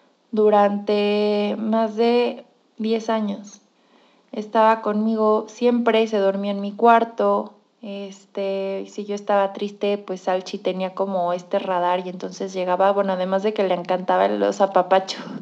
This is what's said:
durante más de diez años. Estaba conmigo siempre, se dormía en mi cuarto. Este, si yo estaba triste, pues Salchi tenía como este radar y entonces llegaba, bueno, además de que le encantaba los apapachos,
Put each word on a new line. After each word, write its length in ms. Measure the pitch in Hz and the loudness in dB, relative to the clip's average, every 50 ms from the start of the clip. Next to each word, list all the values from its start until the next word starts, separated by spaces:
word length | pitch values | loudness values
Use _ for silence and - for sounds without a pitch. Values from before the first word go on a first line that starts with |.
| _ _ _ _ _ _ - | _ _ _ _ _ _ 0
durante 1200 | 214 208 208 208 202 202 202 202 202 202 - 208 208 208 208 208 208 208 208 208 208 208 208 208 208 | 2 4 4 6 6 4 4 2 -2 -2 -2 0 0 2 2 2 2 2 0 0 0 0 -2 -2 -4
más 380 | 220 214 220 226 226 220 208 | -2 -2 0 0 0 0 0
de 500 | 214 233 233 240 240 240 - - - - _ _ _ _ _ _ - | 0 2 2 4 2 2 0 -2 -8 -12 _ _ _ _ _ _ -6
diez 320 | 214 220 226 226 220 - | -4 -2 -2 -2 -2 -2
años. 500 | 226 220 214 202 202 - 202 - - - _ _ _ _ _ _ _ _ _ _ _ _ _ _ - | -2 -2 -2 -4 -6 -8 -10 -16 -20 -20 _ _ _ _ _ _ _ _ _ _ _ _ _ _ -10
Estaba 480 | 220 208 208 - 226 220 220 226 226 | -10 -8 -2 2 2 4 4 4 2
conmigo 640 | 226 214 208 214 214 220 226 220 214 214 214 220 220 - | 0 -2 -2 0 0 0 0 2 2 2 2 2 0 -4
siempre, 580 | - - 240 240 240 240 233 233 220 220 226 | -6 -2 0 2 2 2 2 2 2 2 2
se 100 | 220 220 202 | 2 2 0
dormía 340 | 196 196 196 196 202 202 202 | 2 2 0 0 -2 -4 -4
en 80 | 196 | -4
mi 120 | 202 202 202 | -6 -8 -4
cuarto. 800 | - 226 233 233 233 226 226 - - 202 202 202 208 220 220 - _ _ _ _ _ 233 | 2 4 6 6 6 4 0 -2 -2 0 2 2 0 -2 -6 -12 _ _ _ _ _ -16
Este, 1040 | 208 202 202 202 196 196 - - _ - 202 196 196 196 196 196 196 196 196 196 196 | -14 -12 -12 -12 -12 -14 -18 -20 _ -10 -6 -4 -4 -4 -4 -4 -4 -6 -6 -8 -10
si 160 | - - 208 | -12 -10 -8
yo 100 | 202 202 | -8 -8
estaba 380 | 208 202 - 202 202 196 196 196 | -6 -2 0 2 2 2 0 -2
triste, 460 | - 208 202 202 - - 202 202 202 | -4 -8 -8 -6 -4 -4 -2 -2 -2
pues 240 | 202 - 185 185 - | -4 -8 -10 -6 -4
Salchi 360 | 196 185 190 190 - - 190 | -2 -2 -2 -2 -6 -8 -6
tenía 360 | - 185 185 185 185 185 190 | -4 -4 -4 -2 -4 -4 -4
como 380 | - 196 196 190 185 175 175 175 | -4 -4 -2 -2 -2 -2 -2 -2
este 260 | 180 175 - - 196 | -4 -4 -4 -4 -4
radar 460 | 196 190 185 175 175 175 180 185 185 | -2 -2 -2 0 0 2 0 0 -2
y 40 | 180 | -4
entonces 440 | 180 180 196 185 180 - 196 190 190 | -8 -10 -10 -10 -10 -8 -10 -8 -6
llegaba, 380 | 185 180 180 180 175 190 196 196 | -4 -2 0 0 2 4 2 4
bueno, 200 | 202 196 190 185 | 2 0 0 0
además 300 | 180 185 185 190 196 196 | -2 -2 0 -2 0 0
de 120 | 220 214 | 0 0
que 80 | 220 196 | 0 0
le 120 | 185 180 | 0 0
encantaba 520 | 175 170 170 180 180 185 - 185 185 196 202 | -2 -2 -2 -2 -2 0 0 2 2 2 2
los 320 | 208 208 196 202 202 202 | 2 2 0 0 2 2
apapachos, 640 | 196 190 - 185 180 - 190 190 190 - - - - - - - | 2 2 4 2 2 4 2 2 2 0 -6 -10 -10 -12 -12 -12